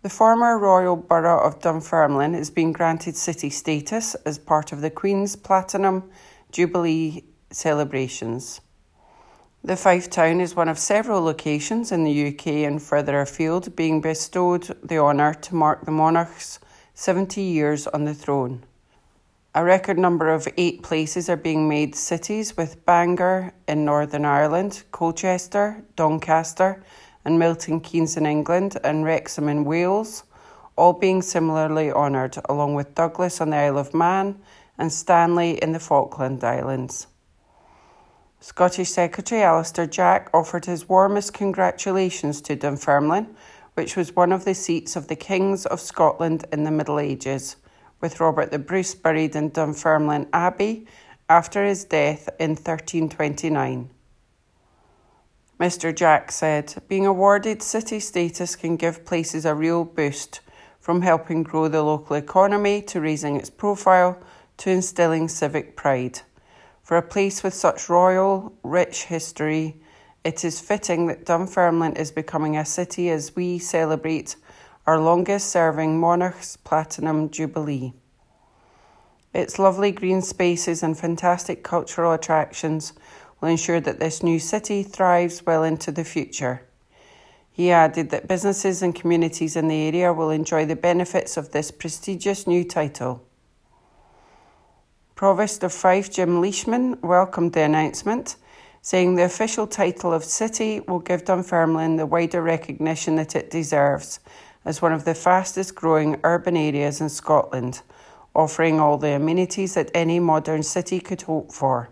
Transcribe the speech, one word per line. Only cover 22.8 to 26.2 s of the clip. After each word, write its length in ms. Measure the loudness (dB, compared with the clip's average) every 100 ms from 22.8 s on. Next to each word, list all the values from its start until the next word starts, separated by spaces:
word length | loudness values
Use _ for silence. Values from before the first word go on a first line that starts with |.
| 2
Bangor 680 | 4 4 2 2 0 -4 -10 -4
in 200 | 0 2
Northern 400 | 0 0 -2 2
Ireland, 580 | 2 2 2 -2 -8 -16
Colchester, 920 | -4 -2 0 -2 -2 -2 -2 -2 -4 -16 0
Doncaster 880 | 0 0